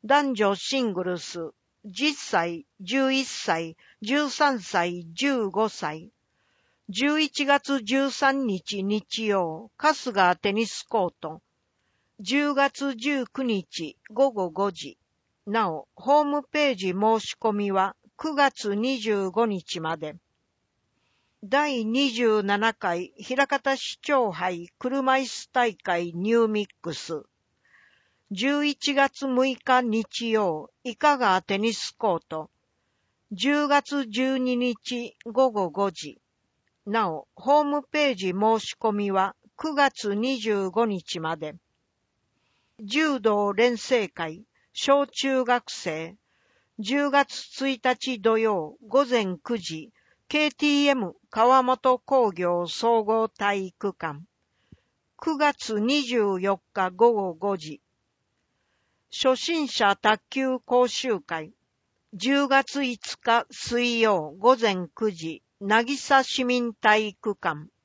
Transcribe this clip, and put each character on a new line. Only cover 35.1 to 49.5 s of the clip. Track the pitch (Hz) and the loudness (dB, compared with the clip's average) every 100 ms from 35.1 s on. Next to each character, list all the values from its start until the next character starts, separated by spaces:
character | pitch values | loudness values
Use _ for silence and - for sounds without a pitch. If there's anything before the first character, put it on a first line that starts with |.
| _ 233 | _ -6
午 | 226 262 | 2 2
後 | 208 180 | 2 -4
五 | 160 196 | -2 -4
時。 | 170 151 - _ _ _ _ _ _ - | -4 -16 -18 _ _ _ _ _ _ -4
な | 220 196 | -2 -2
お、 | 156 - - | -4 -12 -10
ホ | 240 294 | 2 4
ー | |
ム | 294 285 | 4 -2
ペ | 277 302 285 | -2 0 0
ー | 202 | 0
ジ | 190 | -4
申 | 185 214 220 | 0 2 2
し | - - | -2 -4
込 | 220 | -2
み | 208 202 | 0 0
は | 190 190 - _ - | 0 0 -4 _ -10
九 | 320 285 | -6 2
月 | 277 - 208 202 | 0 0 -4 -2
二 | 247 262 | -2 -2
十 | 214 208 190 | -2 0 0
五 | 190 233 | 0 0
日 | 147 - 175 | -2 -6 -6
ま | 160 165 | -6 -6
で。 | 151 165 _ _ _ _ _ _ _ _ _ _ _ _ | -8 -12 _ _ _ _ _ _ _ _ _ _ _ _
柔 | 202 262 320 262 | -4 0 0 2
道 | 214 208 202 | 2 2 0
連 | 196 240 233 | 2 2 0
成 | - 240 190 | 0 0 0
会、 | - 165 170 - _ _ | -6 -8 -8 -20 _ _
小 | - - 285 277 | -6 2 4 2
中 | - 269 262 247 | -2 0 0 2
学 | 247 - | 0 -2
生。 | - 180 156 165 202 _ _ _ _ _ - | -10 -8 -6 -10 -16 _ _ _ _ _ -12
十 | 202 285 285 | -2 0 2
月 | 285 277 - - - 269 | 2 2 -4 -14 -4 -4
一 | 254 | 0
日 | 254 247 262 240 | -2 -2 -4 0
土 | 220 220 | 2 4
曜、 | 226 196 156 - 220 | 2 0 -4 -12 0
午 | 247 269 | 2 4
前 | 240 190 175 | 2 0 -6
九 | - | -6